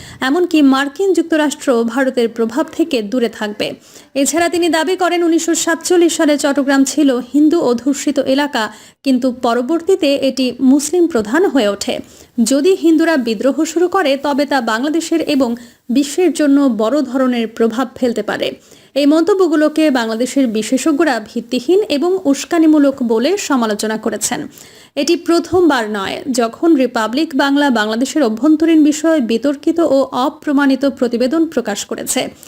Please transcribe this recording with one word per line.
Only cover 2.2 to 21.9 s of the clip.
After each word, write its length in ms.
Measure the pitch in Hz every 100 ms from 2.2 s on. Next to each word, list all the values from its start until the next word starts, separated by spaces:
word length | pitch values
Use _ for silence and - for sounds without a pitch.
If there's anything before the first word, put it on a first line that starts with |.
| 233
প্রভাব 360 | 233 226 240 311
থেকে 280 | - 320 254
দূরে 280 | 202 247 233
থাকবে। 440 | - 214 208 - - - - -
এছাড়া 360 | 269 277 320 339
তিনি 200 | 349 339
দাবি 260 | 320 320 370
করেন, 280 | 349 349
উনিশশো 320 | 339 330 330 320
সাতচল্লিশ 640 | - 330 - 359 339 -
সালে 200 | 311 294
চট্টগ্রাম 460 | 294 277 269 277
ছিল 360 | 269 - 285 247 247
হিন্দু 260 | 285 302 339
অধ্যুষিত 600 | 247 240 285 269 302 277
এলাকা, 540 | 262 262 294 269 214 - - _
কিন্তু 280 | 277 254 254
পরবর্তীতে 840 | 247 240 233 254 330 330 381 285 277
এটি 400 | 269 262 254 240
মুসলিম 480 | 262 285 285 359 339
প্রধান 380 | 247 214 285 381
হয়ে 220 | 277 208
ওঠে। 320 | 202 - - - - - -
যদি 320 | 226 269 320 381
হিন্দুরা 420 | 320 320 330 311
বিদ্রোহ 460 | 233 208 247 262
শুরু 240 | 320 339 349
করে, 300 | 381 311 277
তবে 280 | 294 277 285
তা 160 | 277
বাংলাদেশের 600 | 233 220 285 320 311 320
এবং 340 | 294 285 240 233 - _ -
বিশ্বের 440 | 247 285 - 359
জন্য 400 | 277 294 277 277 214
বড় 240 | 220 294
ধরনের 460 | 254 262 262 240 220
প্রভাব 400 | - 233 220 254 -
ফেলতে 280 | 254 226
পারে। 280 | 202 - 139 - _ - _
এই 120 | 269 285
মন্তব্যগুলোকে 880 | 311 339 392 359 311 302 302 311
বাংলাদেশের 560 | 254 220 226 247 277 262
বিশেষজ্ঞরা 720 | 214 214 262 320 285 311 233 214
ভিত্তিহীন 500 | 240 233 254 247 370
এবং 300 | 427